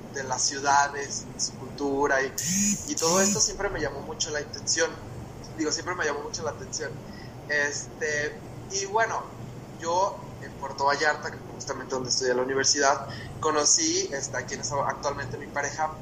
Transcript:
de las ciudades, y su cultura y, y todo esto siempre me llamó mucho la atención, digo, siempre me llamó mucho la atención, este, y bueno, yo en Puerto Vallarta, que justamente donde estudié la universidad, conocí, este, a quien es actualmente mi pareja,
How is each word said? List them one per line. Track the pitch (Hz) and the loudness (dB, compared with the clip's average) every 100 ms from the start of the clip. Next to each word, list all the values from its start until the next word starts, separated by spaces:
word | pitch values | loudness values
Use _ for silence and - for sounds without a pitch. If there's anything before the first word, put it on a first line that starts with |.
| - | -8
de | 139 | -8
las | 131 123 | -4 0
ciudades, | - 139 143 143 143 143 139 - - - | 0 2 4 6 6 0 -6 -6 -8 -6
y | |
su | - | -6
cultura | - 123 - 143 139 143 135 | -6 -10 -4 0 2 4 4
y, | 135 - 165 190 202 202 - | 2 -2 0 2 2 2 -2
y | |
todo | 151 165 185 | 2 4 6
esto | 202 202 | 6 4
siempre | - 196 196 | 2 2 -2
me | 175 | 0
llamó | 143 139 | -2 -4
mucho | - 156 160 | -8 -4 -2
la | 147 | -2
atención, | 143 - - 165 165 - - - - - - - | -4 -6 -2 2 2 0 -10 -10 -10 -12 -12 -2
digo, | 151 | 0
siempre | 156 175 | 0 -2
me | 180 | 0
llamó | 151 147 | 0 0
mucho | 151 - | -4 -4
la | 156 | -4
atención, | 131 131 - 139 - - - - - - | -6 -8 -6 -6 -8 -12 -12 -12 -12 -2
este, | 147 143 - - - 156 147 151 - - - - | 0 2 -2 -8 -4 -2 0 -2 -4 -12 -12 -6
y | 196 196 | -6 0
bueno, | 220 220 151 - - - - - - | 2 2 0 -6 -12 -12 -12 -12 -6
yo | 165 180 196 - - - | 0 4 4 0 -10 -12
en | - | -12
Puerto | - 135 139 139 | -8 -8 2 4
Vallarta, | 143 156 147 156 | 6 4 2 -4
que | - - | -8 -12
justamente | - - 131 127 | -10 -6 -6 -2
donde | 131 127 | -2 2
estudié | - 127 | 2 4
la | 123 | 4
universidad, | 127 135 131 143 139 147 - - - - | 4 4 4 6 6 6 0 -8 -8 0
conocí, | 156 151 147 - 160 185 190 | 2 4 6 4 4 2 0
este, | 139 135 127 | -2 -4 -4
a | 127 | -4
quien | 135 | -6
es | - | -2
actualmente | 143 135 135 147 139 131 147 | 0 0 0 -2 -2 -6 -6
mi | 147 | -6
pareja, | 147 143 156 156 - | -4 -4 -2 -2 -2